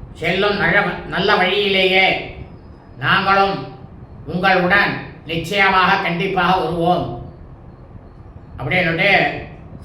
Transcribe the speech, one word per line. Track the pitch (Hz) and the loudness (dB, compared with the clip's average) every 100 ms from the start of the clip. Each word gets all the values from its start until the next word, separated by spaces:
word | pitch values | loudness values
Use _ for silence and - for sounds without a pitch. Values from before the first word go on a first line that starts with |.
| - | -18
செல்லும் | - 165 190 208 - | -6 -2 0 0 2
நல்ல, | 170 202 180 - 143 | 2 2 0 -4 -6
நல்ல | 165 196 202 | -2 2 2
வழியிலேயே | 180 202 202 190 185 190 190 - - - - - - - - - | 2 2 2 2 4 4 4 0 -6 -12 -16 -18 -20 -20 -20 -6
நாங்களும் | 147 190 190 196 196 170 131 - - - - - 139 | 0 2 4 2 2 0 -8 -14 -18 -18 -18 -16 -8
உங்களுடன் | 175 190 190 180 202 196 - - - - | 0 2 4 4 2 2 -2 -10 -16 -8
நிச்சயமாக | 165 165 202 196 190 185 196 | -6 -4 0 2 4 4 2
கண்டிப்பாக | 170 170 190 185 175 185 | 0 -2 0 0 2 2
வருவோம்" | 165 175 170 175 - - - - - - - - - - - - - - - - | 0 0 2 2 -2 -8 -12 -16 -20 -20 -20 -20 -20 -20 -20 -20 -20 -20 -18 -10
அப்படின்னுட்டு | 143 180 165 165 196 185 147 151 - - - - | -2 0 0 2 4 4 2 -2 -10 -16 -18 -18